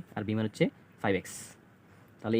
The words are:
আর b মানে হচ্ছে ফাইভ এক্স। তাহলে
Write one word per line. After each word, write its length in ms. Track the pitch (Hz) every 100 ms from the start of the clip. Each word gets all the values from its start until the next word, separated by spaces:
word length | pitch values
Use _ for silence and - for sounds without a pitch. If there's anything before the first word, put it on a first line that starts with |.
| - 107
আর 80 | 104
b 20 | 110
মানে 100 | 110
হচ্ছে 160 | - 180 - - -
ফাইভ 120 | 107 185
এক্স। 120 | - - - - - - - - - -
তাহলে 160 | 107